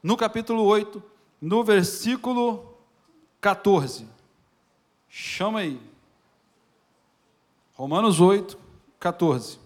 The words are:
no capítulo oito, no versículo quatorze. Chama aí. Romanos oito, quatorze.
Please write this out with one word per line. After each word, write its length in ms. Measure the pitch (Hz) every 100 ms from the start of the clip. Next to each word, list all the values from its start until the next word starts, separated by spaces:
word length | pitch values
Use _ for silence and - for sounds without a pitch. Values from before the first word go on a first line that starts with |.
no 140 | 160 226
capítulo 460 | 220 226 226 226
oito, 380 | 202 214 208 208 - _ _ _
no 240 | 156 214
versículo 1120 | 220 202 175 - 220 247 240 247 240 220 - - _ _ _ _ _ _
quatorze. 680 | 202 196 202 185 135 - 113 _ _ _ _ _ _ _ _ _ _
Chama 520 | - - - 196 220
aí. 200 | 170 127 113 _ _ _ _ _ _ _ _ _ _ _ _ _ _ _ _ _ _
Romanos 480 | - 135 165 220 160
oito, 380 | 185 202 190 - - - _ _
quatorze. 580 | 175 170 170 127 107 -